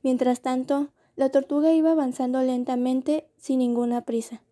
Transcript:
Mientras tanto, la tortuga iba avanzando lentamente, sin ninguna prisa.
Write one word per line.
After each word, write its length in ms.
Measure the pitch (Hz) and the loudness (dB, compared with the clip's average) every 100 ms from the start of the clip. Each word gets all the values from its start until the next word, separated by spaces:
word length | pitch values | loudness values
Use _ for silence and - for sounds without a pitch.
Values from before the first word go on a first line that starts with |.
Mientras 360 | 262 254 247 247 | 0 0 0 0
tanto, 520 | 262 254 254 277 285 _ _ - | -2 -4 -2 -2 -2 _ _ -2
la 140 | 269 | 2
tortuga 420 | 269 269 285 311 | 2 0 2 4
iba 180 | 320 320 | 4 4
avanzando 500 | 320 262 254 254 262 | 2 0 -2 -2 0
lentamente, 840 | 262 247 247 247 254 262 254 302 - _ | 0 -2 -2 -2 0 0 0 -2 -4 _
sin 200 | - 262 | -4 0
ninguna 460 | 247 240 240 240 | 0 0 0 -2
prisa. 360 | - 233 226 233 _ | -2 -4 -4 -14 _